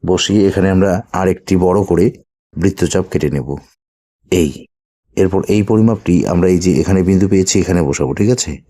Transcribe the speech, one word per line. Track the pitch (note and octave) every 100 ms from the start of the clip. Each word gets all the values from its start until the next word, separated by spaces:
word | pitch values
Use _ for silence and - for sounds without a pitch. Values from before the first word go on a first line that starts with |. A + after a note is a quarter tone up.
বসিয়ে | E2+ F2+ - G2+ G2
এখানে | F#2+ F#2+
আমরা | F#2+ G2 F#2 -
আরেকটি | F2+ F#2+ F#2 - F#2+
বড় | F2+ F#2
করে | G2 E2+ G2+ A#2+ _ _ _ -
বৃত্তচাপ | F#2 - E2+ F#2+ F#2
কেটে | - D2+
নেব। | C#2+ C2 C#2 _ _ _ _ _ _ _
এই, | F#2 D#2 B1+ - _ _ _ _ -
এরপর | F#2+ F#2+ -
এই | G#2
পরিমাপটি | G2+ A2 A2 A2 - F2 -
আমরা | F2 F2+
এই | F#2
যে | F2+ D2+
এখানে | E2 F#2+
বিন্দু | F2+ F#2+ F#2+
পেয়েছি, | G2 F#2 G2+
এখানে | F2+ F2+ D2+
বসাবো, | C#2 C2+
ঠিক | C#2 G#2+
আছে? | B2 - C#2+ _